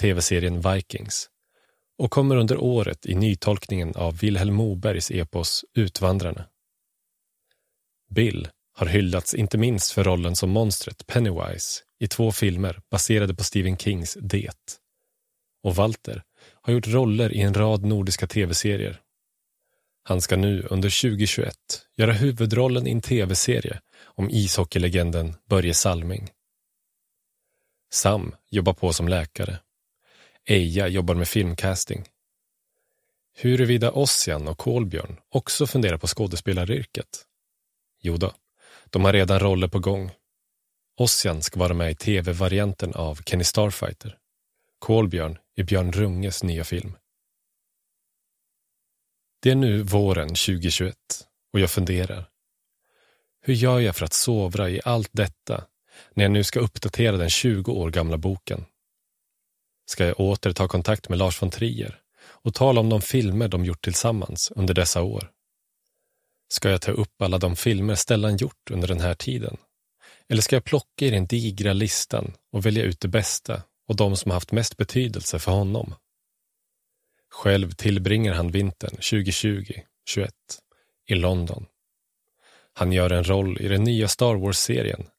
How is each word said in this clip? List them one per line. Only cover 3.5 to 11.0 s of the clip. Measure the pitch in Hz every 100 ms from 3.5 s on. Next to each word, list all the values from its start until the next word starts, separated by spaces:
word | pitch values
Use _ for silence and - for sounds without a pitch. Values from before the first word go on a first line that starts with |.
| 101 - 95 82 85
av | 87 80
Vilhelm | 107 98 98
Mobergs | 101 113 92 107 90 -
epos | 92 85 87 85 - -
Utvandrarna. | - 98 - 95 95 90 78 - _ _ _ _ _ _ _ _ _ _ _ _ _ _ _ -
Bill | 101 113 82 82 - _
har | - 85
hyllats | 98 92 90 -
inte | - 101 110
minst | 117 107 -
för | -
rollen | 95 90 87 85
som | 92
monstret | 104 110 95 - -